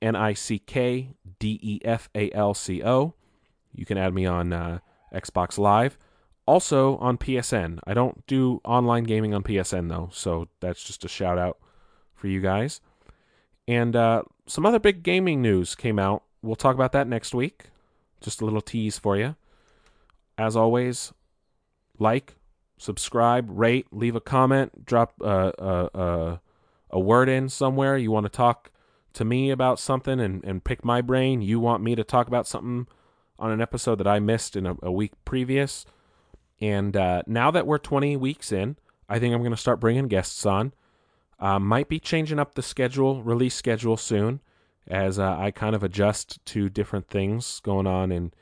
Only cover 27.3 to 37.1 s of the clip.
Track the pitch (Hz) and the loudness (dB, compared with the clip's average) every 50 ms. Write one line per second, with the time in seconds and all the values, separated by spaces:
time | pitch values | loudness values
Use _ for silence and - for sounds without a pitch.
27.3 | 131 131 131 131 - - 139 131 135 135 135 135 139 135 120 110 110 107 104 104 | 2 0 0 -2 -2 -2 0 0 2 2 2 2 2 0 0 0 0 0 0 -2
28.3 | - - 123 120 117 - _ - _ _ _ _ _ _ _ _ - - 120 110 | 0 2 2 2 2 0 _ -20 _ _ _ _ _ _ _ _ -8 -4 -2 -2
29.3 | 120 131 135 135 135 127 127 127 123 - - - 135 127 - 139 135 127 117 98 | 0 0 0 0 0 2 2 2 0 0 0 -2 -2 -2 -2 -2 -2 0 0 -2
30.3 | 92 92 - 98 95 92 - - 127 - - 117 120 123 123 123 127 131 131 135 | -2 -4 -6 -6 -6 -6 -4 -4 -6 -4 -2 0 0 0 2 0 0 2 2 2
31.3 | 131 123 104 98 110 117 117 117 117 98 104 113 120 113 107 - - 123 120 120 | 0 0 0 0 0 0 2 0 0 0 0 -2 -2 -2 -2 0 2 0 2 2
32.3 | 120 123 - - - 113 - 120 120 123 123 - _ _ _ _ _ _ _ _ | 0 -2 -2 -2 -6 -8 -6 -6 -6 -6 -8 -10 _ _ _ _ _ _ _ _
33.3 | _ - - 110 110 110 117 - - 120 - 127 113 98 95 101 104 107 104 104 | _ -8 -4 -4 -2 -2 -2 -4 -4 -4 -2 -2 0 0 2 2 2 4 4 2
34.3 | 113 110 - - - 101 92 90 90 - - 90 90 95 107 101 - - - - | 0 0 -2 -4 -6 -4 -4 -4 -4 -6 -6 -4 -2 -2 -4 -4 -6 -12 -10 -4
35.3 | - 131 127 123 131 139 139 135 - - - _ _ _ _ _ _ _ _ _ | -4 -2 -2 0 0 0 0 -2 -4 -10 -16 _ _ _ _ _ _ _ _ _
36.3 | - - _ _ _ - 107 107 104 101 98 101 98 101 95 90 | -20 -20 _ _ _ -4 -2 0 0 0 0 0 0 2 2 2